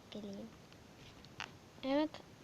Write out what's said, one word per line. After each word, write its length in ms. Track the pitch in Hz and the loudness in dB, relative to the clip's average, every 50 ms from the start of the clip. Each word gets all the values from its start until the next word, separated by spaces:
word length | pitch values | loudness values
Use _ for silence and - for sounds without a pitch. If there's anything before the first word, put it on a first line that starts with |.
| - - | -12 -8
geleyim. 380 | - 208 208 202 196 202 226 226 - - - - - - - - - - - - - - - - - - - - - - - - - - - | -6 -6 -4 -4 -4 -6 -6 -8 -10 -14 -16 -16 -16 -16 -16 -16 -16 -16 -16 -14 -14 -14 -16 -14 -6 -6 -6 -6 -8 -16 -16 -16 -8 0 4
Evet, 260 | 262 277 294 311 302 - - - - - - | 8 8 8 8 6 4 -4 -12 -12 -8 0